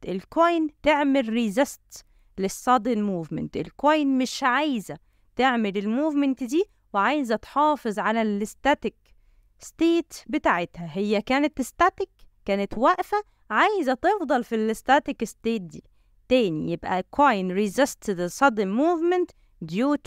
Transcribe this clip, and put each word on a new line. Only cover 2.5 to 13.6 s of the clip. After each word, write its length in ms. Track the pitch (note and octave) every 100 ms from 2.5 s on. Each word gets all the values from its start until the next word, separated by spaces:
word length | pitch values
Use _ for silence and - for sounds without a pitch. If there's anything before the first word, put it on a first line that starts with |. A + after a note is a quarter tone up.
| - - B3 A3 A3
موفمنت. 540 | G#3 F3+ D#3 - D#3 -
الكوين 600 | E3 - C#4+ D#4 C#4 C4
مش 260 | B3+ -
عايزة 540 | C4+ B3+ D4+ A#3+ F3+ D3 _ _ _ -
تعمل 420 | C4 A#3 G#3+ F#3+
الموفمنت 640 | G3+ A#3+ D#4 C#4+ C#4 B3+
دي 220 | A#3+ D4+ G#4 _ _
وعايزة 420 | G3+ G#3 D4 A#3+ G#3+
تحافظ 640 | - C#4 D4+ D4 A#3 G3+
على 220 | F#3 A3+
الستاتيك 760 | G#3+ G3+ G#3+ - C4+ D4 A#3 - _ _ _ _ _ _
ستيت 540 | - - E4 E4+ - - -
بتاعتها. 640 | D4 D#4+ F3+ E3+ E3+ E3+
هي 280 | E3 G#3 G3+
كانت 400 | - C4 D4+ -
ستاتيك، 480 | B3+ - F4 - F#4+ _ - _ -
كانت 320 | G3 G3+ -
واقفة، 400 | C#4 F#4 - G#4 G#4 _ -
عايزة 440 | A3